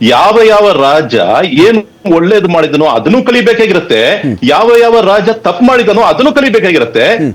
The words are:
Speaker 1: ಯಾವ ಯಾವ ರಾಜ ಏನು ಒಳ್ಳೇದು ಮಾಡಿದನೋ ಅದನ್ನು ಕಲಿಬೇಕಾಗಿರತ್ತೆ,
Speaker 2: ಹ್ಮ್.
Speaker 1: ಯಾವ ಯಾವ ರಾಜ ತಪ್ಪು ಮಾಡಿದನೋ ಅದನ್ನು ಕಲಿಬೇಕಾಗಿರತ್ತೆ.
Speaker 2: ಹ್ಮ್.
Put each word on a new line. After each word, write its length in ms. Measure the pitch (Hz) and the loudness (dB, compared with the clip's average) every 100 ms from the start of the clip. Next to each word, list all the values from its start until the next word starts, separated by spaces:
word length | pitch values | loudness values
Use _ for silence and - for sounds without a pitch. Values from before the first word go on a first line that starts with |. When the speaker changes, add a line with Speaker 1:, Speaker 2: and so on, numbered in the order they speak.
Speaker 1:
ಯಾವ 380 | 113 123 185 220 220 | 0 2 2 2 2
ಯಾವ 260 | 208 208 | 2 2
ರಾಜ 440 | 175 135 151 131 113 87 123 | 0 0 0 -2 -2 0 -2
ಏನು 540 | 185 135 196 220 208 _ 202 165 | -2 2 2 2 -4 _ -2 0
ಒಳ್ಳೇದು 320 | 175 214 180 | 0 0 0
ಮಾಡಿದನೋ 380 | 170 156 143 151 | 0 0 0 0
ಅದನ್ನು 380 | 113 143 240 | 0 0 0
ಕಲಿಬೇಕಾಗಿರತ್ತೆ, 920 | 247 240 226 226 220 185 156 110 123 202 | 0 0 0 0 0 -2 -2 -2 -2 -2
Speaker 2:
ಹ್ಮ್. 220 | 139 98 | -4 -4
Speaker 1:
ಯಾವ 280 | 123 156 226 233 | -2 0 2 2
ಯಾವ 180 | 233 226 | 2 2
ರಾಜ 300 | 190 208 190 | 0 0 -2
ತಪ್ಪು 360 | 220 180 175 240 | -4 -4 -2 0
ಮಾಡಿದನೋ 360 | 254 220 214 | 0 0 0
ಅದನ್ನು 300 | 202 156 277 | 0 0 0
ಕಲಿಬೇಕಾಗಿರತ್ತೆ. 840 | 277 269 175 185 156 117 113 143 226 | 0 0 0 0 -2 -2 -2 -2 -2
Speaker 2:
ಹ್ಮ್. 160 | 143 | -4